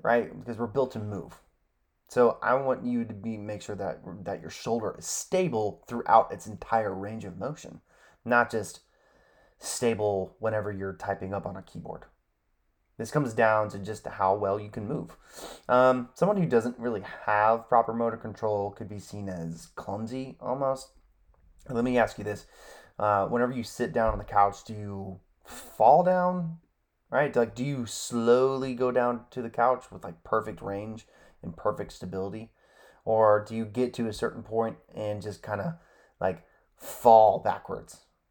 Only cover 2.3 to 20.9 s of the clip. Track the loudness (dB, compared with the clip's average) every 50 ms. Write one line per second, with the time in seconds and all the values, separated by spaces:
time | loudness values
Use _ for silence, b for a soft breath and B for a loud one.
2.3 | 4 2 0 0 2 2 2 0 -2 -2 -2 -4 -2 -2 -4 -4 -8 -8 -8 -8
3.3 | -8 -8 -8 -8 -10 -10 -10 -10 -8 -6 -6 -6 -6 -8 -10 -14 -14 -10 -8 -8
4.3 | -8 -8 -10 -12 -14 -10 -4 -2 -2 -2 -2 -4 -6 -8 -8 -8 -8 -8 -6 -2
5.3 | 0 0 0 0 0 -2 -2 -2 -4 -8 -12 -10 -8 -6 2 6 6 6 6 6
6.3 | 0 -8 -10 -12 -12 -12 -6 -2 0 0 0 0 -4 -6 -8 -8 -10 -10 -10 -12
7.3 | -10 -8 -8 -8 -8 -10 -14 -16 -18 -20 -20 b b b b b b b b 2
8.3 | 4 4 4 2 0 -4 -6 -6 -10 -18 b b b b b b b b b b
9.3 | b b b b b b -12 -10 -6 0 0 0 2 2 2 2 2 0 -2 -4
10.3 | -6 _ -4 -2 -2 0 -2 -4 -6 -6 -6 -8 -8 -6 -4 -4 -4 -4 -4 -6
11.3 | -6 -6 -6 -6 -10 -10 -14 -14 -16 -14 -12 -12 -12 -14 -14 -18 _ _ _ _
12.3 | _ _ _ _ _ _ _ _ _ _ _ _ _ -10 -10 -2 0 0 0 0
13.3 | 2 4 6 6 6 4 2 0 -4 -8 -8 -8 -10 -10 -10 -12 -4 0 2 2
14.3 | 2 2 2 0 0 -2 -4 -8 -10 -10 -8 -6 -6 -6 -8 -10 -14 B B B
15.3 | B B B B B B B 2 6 6 8 8 6 4 0 -6 -2 0 2 2
16.3 | 2 2 2 4 4 4 2 2 -2 -4 -4 -4 -4 -4 -6 -10 -12 -8 -2 0
17.3 | 2 4 4 4 4 2 2 4 4 4 4 4 0 -2 -2 -2 -2 -4 -8 -12
18.3 | -8 -4 -2 -2 0 0 -2 -4 -6 -10 -12 -12 -12 -14 -14 -14 -12 -10 -8 -8
19.3 | -8 -8 -8 -8 -8 -10 -14 -16 _ -14 -10 -8 -8 -6 -6 -8 -8 -8 -8 -10
20.3 | -12 -10 -6 -6 -4 -2 0 0 -2 -2 -6 -14